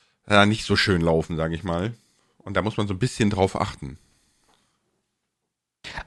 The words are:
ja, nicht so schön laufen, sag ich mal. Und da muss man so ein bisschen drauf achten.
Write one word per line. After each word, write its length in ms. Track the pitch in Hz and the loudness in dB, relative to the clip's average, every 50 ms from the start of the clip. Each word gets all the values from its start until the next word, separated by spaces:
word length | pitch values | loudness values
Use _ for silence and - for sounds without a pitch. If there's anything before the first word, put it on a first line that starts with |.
| _ _ _ _ _ - | _ _ _ _ _ 2
ja, 160 | 104 101 101 | 4 6 6
nicht 200 | 104 110 - - | 6 4 0 0
so 100 | - 101 | 0 0
schön 260 | - - 107 92 85 | 2 2 2 2 2
laufen, 340 | 82 82 80 82 80 - 85 | 4 4 2 2 0 -2 -4
sag 160 | 78 80 80 | -4 -2 -4
ich 100 | 82 80 | -4 -6
mal. 320 | 85 87 85 85 92 117 117 - _ _ _ _ _ _ _ _ | -4 -4 -4 -4 -4 -6 -8 -10 _ _ _ _ _ _ _ _
Und 160 | _ 98 98 | _ -4 -4
da 60 | 92 | -2
muss 140 | 90 107 - | -2 -2 -2
man 120 | - 104 101 | -2 -4 -4
so 60 | 98 | -2
ein 40 | 92 | -2
bisschen 320 | 127 127 - - 113 101 | -4 -4 0 0 0 0
drauf 240 | 104 95 95 92 - - | 2 2 2 0 2 -2
achten. 380 | - - - - - 65 69 - _ _ _ _ _ _ _ _ _ _ _ _ _ _ _ _ _ _ _ _ _ _ _ _ _ _ _ _ _ _ _ _ _ _ _ _ - - - - - | -4 -6 -6 -10 -14 -14 -14 -16 _ _ _ _ _ _ _ _ _ _ _ _ _ _ _ _ _ _ _ _ _ _ _ _ _ _ _ _ _ _ _ _ _ _ _ _ -20 -16 -14 -14 2